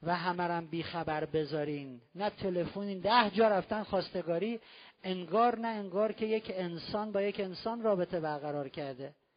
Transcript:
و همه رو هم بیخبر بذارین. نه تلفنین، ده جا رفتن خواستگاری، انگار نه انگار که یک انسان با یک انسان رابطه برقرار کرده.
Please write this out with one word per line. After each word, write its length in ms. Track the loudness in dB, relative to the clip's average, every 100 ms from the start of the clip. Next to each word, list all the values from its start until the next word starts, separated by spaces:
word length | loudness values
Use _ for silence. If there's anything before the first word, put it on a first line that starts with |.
و 140 | -2 0
همه 260 | 0 0
رو 100 | 0
هم 140 | 0 -2
بیخبر 580 | -4 -4 -4 -2 -2
بذارین. 760 | 0 0 0 0 -2 -2 -6 -12 _
نه 160 | -4 -4
تلفنین، 680 | -2 -2 0 -2 -4 -6 -2
ده 300 | 4 6 6
جا 180 | 6 6
رفتن 340 | 6 2 -4
خواستگاری، 800 | 0 0 0 -4 0 0 0 -4 -8 -20 -20 _
انگار 560 | -4 -4 0 4 4 4
نه 100 | -2
انگار 440 | -4 -2 0 0
که 140 | 0 0
یک 260 | 0 -2
انسان 580 | -4 -4 -4 -4 -4 -2
با 100 | 0
یک 180 | 0 0
انسان 420 | -6 -4 -6 0
رابطه 380 | 2 2 2 0
برقرار 480 | -2 -2 -2 -4 -4
کرده. 460 | -6 -8 -8 -10 -14 _